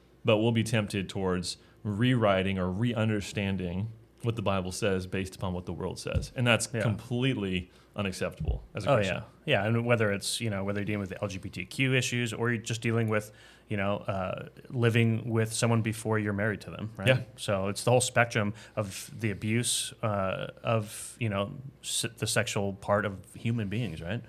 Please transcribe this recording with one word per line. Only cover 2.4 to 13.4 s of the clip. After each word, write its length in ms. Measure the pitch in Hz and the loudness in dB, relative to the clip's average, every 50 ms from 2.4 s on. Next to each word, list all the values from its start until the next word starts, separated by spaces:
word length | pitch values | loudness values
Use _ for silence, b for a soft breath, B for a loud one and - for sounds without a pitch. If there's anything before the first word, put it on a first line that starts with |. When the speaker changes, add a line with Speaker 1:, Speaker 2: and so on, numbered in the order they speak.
| 92 95 98 95 | 4 2 0 0
Speaker 1:
or 100 | 90 92 | 0 0
re-understanding 1200 | 92 95 117 123 117 113 110 110 107 104 98 - - 110 101 98 98 92 92 87 87 92 104 113 113 - - - _ - - | 0 0 0 0 2 2 2 2 2 0 -2 -4 -4 -2 0 0 0 0 -2 -2 -2 -2 -4 -4 -6 -12 -18 -20 _ -6 -4
what 120 | 117 113 | -2 -2
the 60 | 113 | 0
Bible 300 | 98 101 98 95 90 92 | 0 2 2 2 0 -2
says 340 | 90 - - 104 95 92 90 92 | -2 0 0 2 2 0 0 -2
based 280 | - 98 95 92 - | -4 -4 -4 -4 -6
upon 180 | - - 95 90 | -6 -4 -4 -4
what 120 | 90 90 | -4 -4
the 80 | - 87 | -6 -6
world 260 | 82 92 90 87 - | -4 -4 -6 -6 -6
says. 320 | - - - 95 - - - | -6 -4 -2 -2 -2 -2 -2
And 100 | - 120 | 2 4
that's 220 | 120 117 107 - - - | 6 6 4 4 0 -2
Speaker 2:
Yeah. 80 | 117 | 0
Speaker 1:
completely 880 | 101 117 107 - - - 123 120 127 135 127 107 101 95 92 90 85 b b b b b - | 2 2 0 0 -2 -2 0 2 2 2 2 0 0 0 0 -2 -2 b b b b b -6
unacceptable 680 | - 101 98 90 - - 90 - - 78 - - - - - - | -4 -2 -2 -2 -2 -4 -4 -4 -2 -2 -2 -2 -2 -4 -8 -10
as 120 | - - | -4 0
a 40 | - | 2
Speaker 2:
Oh, 60 | 139 | 4
Speaker 1:
Christian. 220 | 113 101 95 87 104 117 - - - - | 4 4 2 0 -2 -6 -10 -16 -10 -2
Speaker 2:
yeah. 160 | 156 139 104 | 0 2 2
Yeah, 60 | 98 107 | 4 2
and 180 | 117 117 117 | 2 2 4
whether 260 | 120 120 110 113 104 | 4 4 4 4 2
it's, 300 | 98 98 98 - - - | 2 0 -2 -4 -4 -2
you 80 | 117 113 | -2 -2
know, 140 | 101 98 95 | -2 -2 -2
whether 160 | 101 104 101 | -2 -2 -2
you're 60 | 101 | -2
dealing 140 | 98 104 101 | -2 -2 -2
with 100 | 101 90 | -2 -4
the 120 | 92 - | -4 -4
L 60 | - 101 | -4 -4
G 100 | 95 95 | -4 -6
B 120 | - 101 | -8 -8
T 140 | - - 90 | -8 -8 -8
Q 280 | - - - 135 131 131 | -6 -2 0 0 2 2
issues 400 | 131 120 - - 120 120 117 110 | 2 2 0 0 -2 -2 -2 -2
or 160 | - 117 120 | -2 0 0
you're 100 | 120 113 | 0 -2
just 200 | 107 - 117 113 | -2 -4 -4 -2
dealing 260 | - 120 113 117 117 110 | 0 0 2 2 2 2
with, 240 | 107 107 107 - B B | 2 0 0 -4 B B